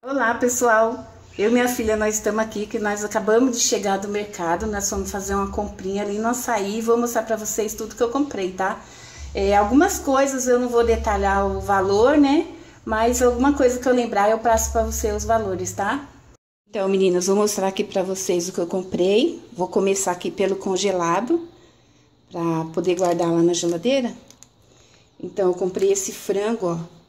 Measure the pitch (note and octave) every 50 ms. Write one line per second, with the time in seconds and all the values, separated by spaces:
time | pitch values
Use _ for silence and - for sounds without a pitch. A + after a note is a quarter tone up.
0 | - B3 C4+ C#4 A#3+ A3 A#3 A#3 B3 B3 A#3+ - B3 A#3+ A3 A3 A3+ A3+ B3 C4+
1 | - - - - - - - - G3 A3 A#3 B3 B3 B3 B3 - A#3 G#3+ A3 G#3+
2 | G#3+ G#3+ G#3+ G#3 - A3 G#3 A3 A3 A3 - G#3 G#3 G#3 - A3 G#3 G#3 G#3 G#3
3 | G#3 G3+ - A3+ G3 G#3 G#3+ A#3 B3+ C4 A#3 - - - B3 G#3+ G3 G3+ G3 F#3+
4 | G3 G3+ G#3 G#3 G#3 G#3 - - F3 E3 E3+ F3 A3 A3 G#3 G3+ G3 - G#3+ G3
5 | F#3+ F#3+ - G3+ F#3+ G3 G3+ G3 G3 G3 - - G#3 G3 - - F#3 F#3+ G3 G3+
6 | G3+ G3+ G3+ G#3 A3 A#3 B3 B3 - - A#3+ G#3+ G3+ G3+ G#3 A3+ A3+ A3+ A#3 A#3+
7 | A#3+ A#3+ A#3 A#3 A3+ A3+ A3+ G#3+ G#3+ G#3 - - G#3 G#3+ - - A3 G#3+ - -
8 | A#3+ A#3 A#3+ C#4 D4 C#4+ - G3+ F#3+ F3+ F#3 - F#3+ G3 A3 - - - - -
9 | - - - - - - - G3 G3 G3 G3+ G3+ G#3 G#3+ B3 C#4+ F4 G4 F#4+ -
10 | - C#4+ C4 C4 C#4 C4+ C4+ C4 A#3 B3 B3 B3 B3+ A#3+ A#3 A#3 A#3 A#3 A3+ A3
11 | - A3+ G#3 G3+ G3 G3 G3 G3 G3 G3 G3 F#3+ F#3+ G3 G3+ G3 F#3+ G3 G3 G#3
12 | A3+ C4 D4+ D4+ C#4+ C4+ C#4 D#4+ - - - - - - - - - A3 A3 A3
13 | A3+ A#3+ B3 B3 B3+ B3 A#3+ A#3 B3+ C#4 D4 - C#4 B3 B3 B3 - C4+ B3+ B3+
14 | A#3+ A3+ G#3+ G3+ G3+ G#3 A3+ A3 - A#3 A3+ A3 - - - A#3 A3 A3 A3 -
15 | - A3 G#3 G#3 G#3 G#3 A3+ A3+ G#3+ G3 F#3+ F3+ F#3 F3+ - - G3 G3+ A#3+ C#4
16 | C#4+ - - - - - - _ _ _ _ _ _ _ - A3+ F#3+ F#3+ G3 F#3+
17 | F#3+ F#3+ F3+ F3+ F3+ F#3+ G3 G#3 G#3+ G#3 G#3 - F#3+ F#3+ F#3+ - G3+ - - G3
18 | F#3 F#3 F#3+ F#3+ - - F3+ F3 E3+ F#3 - - F3 E3+ - F#3+ F3+ - - -
19 | F3 F#3+ G3+ A3 C#4 E4+ - - - - - - F3+ F3+ - A3 F#3+ G3 G3 G3
20 | - F#3+ F3 F3 - G3 E3+ - G3 F#3+ G3 F#3+ - G#3 F#3 F3+ F#3+ G3+ F#3 F3+
21 | E3+ E3 E3+ F#3+ A#3 A#3+ E4 E4+ E4+ - - - - - _ _ _ _ _ _
22 | _ _ _ _ _ _ - F3 E3+ E3 E3 D#3+ D#3+ D#3+ D#3+ F#3 F3 F#3 F3+ F3
23 | F#3 F3 F3 E3+ F3+ E3 E3+ E3+ E3+ E3+ F3 E3+ - E3+ E3+ E3+ E3 A#3+ C4+ C#4
24 | B3 A3+ G3 - - - - _ - _ _ _ _ _ _ _ _ _ _ _
25 | _ _ _ _ - F3+ - - G3 F3+ F3+ F3+ G3 F#3 F#3 F#3+ F#3+ G3 G3 G3
26 | - - G#3+ - - - G3 G3 G4+ G#3+ A#3 A3 F#3 F3 E3+ E3 E3 - - -
27 | _